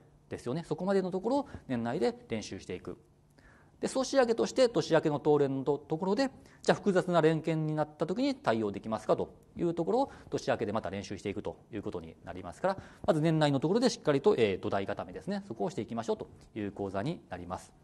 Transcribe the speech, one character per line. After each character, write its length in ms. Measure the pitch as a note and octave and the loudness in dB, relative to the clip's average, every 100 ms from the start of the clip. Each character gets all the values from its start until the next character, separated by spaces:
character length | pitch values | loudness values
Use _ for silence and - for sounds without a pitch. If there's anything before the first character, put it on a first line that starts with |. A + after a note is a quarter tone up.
| - _ - | -20 _ -12
で 100 | - | -10
す 80 | - | -6
よ 80 | |
ね。 80 | C#3 | -6
そ 120 | E3 D3+ | -4 -4
こ 80 | |
ま 100 | F3+ | 0
で 80 | G3 | 0
の 80 | F#3 | 0
と 100 | F#3 | -2
こ 100 | G#3 | -2
ろ 60 | C#4 | -2
を 100 | C4+ - - | -2 -8 -6
年 160 | B2 | -4
内 160 | A#2 C#3+ | -2 -2
で 160 | A#3+ A#3 - | -2 -4 -6
練 140 | A2 | -8
習 180 | G2+ G2 | -6 -10
し 60 | - | -10
て 80 | |
い 60 | F2+ | -10
く。 180 | - - _ _ _ _ - - - - | -10 -14 _ _ _ _ -20 -20 -20 -8
で、 80 | G#3 | -4
総 160 | C4 | -2
仕 120 | B3+ C#4 | 0 4
上 80 | |
げ 100 | A#3+ | 4
と 120 | A3+ A3+ | 4 0
し 60 | |
て 160 | - B3 | 4 4
年 260 | E3+ D3+ | 4 2
明 60 | D#3+ | 4
け 80 | D#3 | 4
の 100 | C#3+ | 0
答 180 | D#3 D3 | 4 4
練 200 | C#3 C3+ | 4 0
の 60 | |
と、 140 | C3 C#3+ | 0 -2
と 200 | - D#3+ | -2 -4
こ 80 | F#3 | 0
ろ 80 | |
で、 160 | G#3 C4+ - - - | 0 0 -4 -20 -4
じ 100 | - | 0
ゃ 20 | |
あ 20 | F3 | 2
複 160 | - | 4
雑 180 | F3+ F3 | 2 4
な 100 | F3 | 6
連 220 | D#3 D#3+ | 6 4
検 240 | E3 D#3+ D#3 | 0 -2 0
に 60 | D3+ | -2
な 80 | |
っ 40 | D3+ - | -2 -2
た 100 | E3 | -4
時 160 | F#3+ | -2
に 120 | C#4 | -2
対 300 | C4 - A2+ | -2 0 2
応 80 | G#2+ | 0
で 80 | G2+ | -4
き 80 | A2+ | -4
ま 100 | A2 | -4
す 80 | - | 0
か 100 | E3 | 0
と 180 | F2 - - - | -2 -8 -16 -4
い 60 | |
う 120 | E3+ | -2
と 100 | E3 | 0
こ 80 | E3+ | 0
ろ 80 | A3+ | 0
を 120 | C4+ - - | 0 -4 -8
年 200 | C3+ - | -4 -2
明 80 | A#2 | -2
け 80 | A2 | 0
で 60 | |
ま 100 | G#2+ | -2
た 80 | F2+ | -4
練 140 | F#2+ | -6
習 140 | F#2+ G2 | -6 -8
し 40 | |
て 60 | G#2 | -6
い 60 | |
く 80 | G2 | -6
と 160 | F2+ E2 - | -8 -10 -10
い 40 | G#2+ | -10
う 60 | |
こ 100 | G2+ | -8
と 80 | F2+ | -8
に 160 | E2 - | -10 -16
な 80 | - | -14
り 100 | F2+ | -12
ま 100 | F2+ | -12
す 80 | D#2+ | -4
か 80 | F#3 | -2
ら、 100 | F#3+ - - - | -2 -8 -6 0
ま 80 | |
ず 60 | D#3+ | 2
年 180 | D#3+ D#3 | 4 4
内 140 | D3+ | 4
の 80 | C#3 | 2
と 80 | D#3 | 2
こ 60 | |
ろ 60 | G#3 | 2
で 100 | B3 | 2
し 80 | - | 0
っ 40 | |
か 100 | - | 2
り 80 | C#3 | 4
と、 140 | G#3 - | 6 6
え 180 | G#2+ | 4
ー、 60 | F#2 | 2
土 100 | G#2 | 0
台 160 | G2+ G2+ | -2 -2
固 180 | - | -4
め 80 | F2+ | -6
で 80 | F2+ | -8
す 80 | - | -6
ね。 160 | G3+ G3 | -6 -6
そ 80 | |
こ 100 | A#2 | -4
を 60 | G3 | -4
し 40 | |
て 80 | - | -2
い 40 | G#2+ | -6
き 80 | |
ま 80 | A#2 | -4
し 80 | A2+ | -4
ょ 40 | |
う 20 | G#3+ | -4
と 120 | - - - | -6 -16 -14
い 60 | A2+ | -6
う 100 | G2+ | -6
講 180 | G2 G2 | -4 -4
座 120 | F#2+ | -2
に 180 | A#2 F3+ - | -4 -6 -10
な 80 | F2+ | -12
り 100 | F2 | -8
ま 120 | F#2 | -10
す。 140 | - - | -10 -20